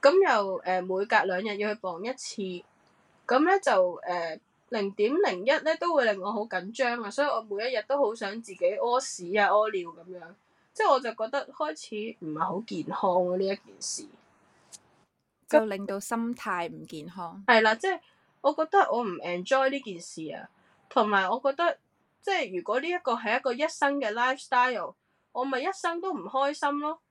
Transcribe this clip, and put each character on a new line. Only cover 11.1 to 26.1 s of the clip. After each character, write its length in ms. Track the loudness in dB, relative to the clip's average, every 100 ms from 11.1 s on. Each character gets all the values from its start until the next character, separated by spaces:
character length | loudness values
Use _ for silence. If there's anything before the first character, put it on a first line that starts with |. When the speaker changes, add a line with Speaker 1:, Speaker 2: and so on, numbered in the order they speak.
Speaker 1:
覺 180 | -4 -2
得 200 | -2 -6
開 200 | -6 -6
始 480 | -6 -8 -8 -8 -8
唔 80 | -8
係 40 | -4
好 240 | -2 -2
健 200 | -6 -8
康 480 | -6 -2 2 2 2
啊， 40 | 0
呢 80 |
一 40 | -2
件 320 | -4 -8 -14
事。 260 | -10 -10 -12 -20 _ _ _ _ _ -20 _ _ _ _ _ _ _
Speaker 2:
就 160 | 4 4
令 180 | -4
到 140 | -6 -8
心 360 | -4 -4 -4 -6
態 320 | -4 -4 -4
唔 160 | -8 -14
健 200 | -14 -14
康。 360 | -12 -12 -8 4
Speaker 1:
係 140 | 6
啦， 120 | 6
即 120 | 2 -2
係 140 | -4 _ _ _ _
我 100 | 0
覺 140 | 0 2
得 120 | 4 4
我 100 | 2
唔 100 | -2 -4
enjoy 500 | -4 -4 2 2 4
呢 100 | 0
件 180 | -8 -12
事 240 | -12 -12 -10
啊， 120 | -12 -16 _ _ _ _
同 180 | 2 4
埋 180 | 4 2
我 140 | 0
覺 140 | 0 2
得， 220 | 0 0 _ _ _ _
即 100 | -2
係 260 | -2 -2 -6
如 40 |
果 160 | -2 -2
呢 60 | 0
一 120 | -2
個 160 | 0
係 240 | -2 0 0
一 20 |
個 120 | 0
一 120 | -2 -4
生 320 | 0 0 2
嘅 140 | -2
lifestyle， 840 | 0 -2 -2 0 2 2 0 -6 -12 _ _ _
我 100 | -6
咪 180 | -2 -2
一 120 | -2
生 260 | -2 -4 -4
都 140 | -4